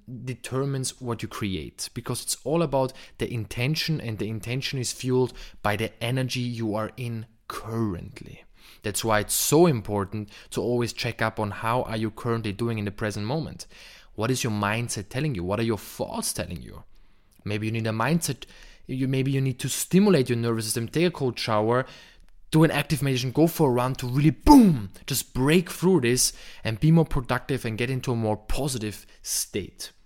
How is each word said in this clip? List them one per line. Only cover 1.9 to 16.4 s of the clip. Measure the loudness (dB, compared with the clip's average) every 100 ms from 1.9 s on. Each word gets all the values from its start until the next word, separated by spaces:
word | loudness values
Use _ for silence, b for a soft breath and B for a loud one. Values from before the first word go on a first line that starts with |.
because | -8 -8 -6
it's | -6 -6
all | -2 0
about | 2 0 -2 B B -8
the | -6
intention, | -4 -6 -2 -2 0 -2 -2
and | -4 -6
the | -6
intention | -6 -6 -6 -4 -4
is | -6
fueled | -4 0 0 0 B B -6
by | -2 -2
the | -4 -4
energy | -4 -2 -2 -4
you | -4 -4 -4
are | -4 -6 -8
in | -8 -8 -12 _ -14
currently. | -12 -6 -2 -2 -4 -10 -16 -18 -18 -20 B B B
That's | -6 -2
why | 0 0
it's | 0
so | -2 4 6 6
important | 4 -2 -2 -2 -6 -10 B B
to | -4
always | 0 0 0
check | -4 -6 -2
up | -2 -2
on | -4
how | -4 -2 -2
are | -2 -2
you | -4
currently | -4 -4 -2 -2
doing | -4 -4 -2
in | -4
the |
present | -4 -4 -4 -4
moment. | -4 -6 -10 -16 B B B B -4
What | -2
is | 0
your | -2
mindset | 0 0 -2 -4 -6 -6
telling | -4 -4 -2
you? |
What | -2 -2
are |
your | 0 -2
thoughts | -6 -8 -6 -6 -4
telling | -6